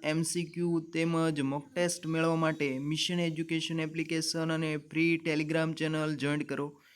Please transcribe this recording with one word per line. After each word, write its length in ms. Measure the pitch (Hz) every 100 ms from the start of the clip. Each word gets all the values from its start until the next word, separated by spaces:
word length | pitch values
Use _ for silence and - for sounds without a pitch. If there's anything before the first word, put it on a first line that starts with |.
એમ 180 | 151 160
સી 220 | 160 175
ક્યુ 360 | 165 170 175 170
તેમજ 600 | 160 160 165 165 160 147
મોક 320 | 135 143 143
ટેસ્ટ 340 | 175 175 175 160
મેળવવા 280 | 160 165 160
માટે 440 | 160 156 143 131
મિશન 400 | 143 156 - 175
એજ્યુકેશન 600 | 170 156 160 160 156 160
એપ્લિકેશન 720 | 156 160 160 165 156 165 160
અને 260 | 160 160 151
ફ્રી 420 | 151 160 165 165 165
Telegram 480 | 151 151 160 160
ચેનલ 420 | 156 156 156 156 147
જોઈન 240 | 143 147
કરો, 420 | 151 143 143 - -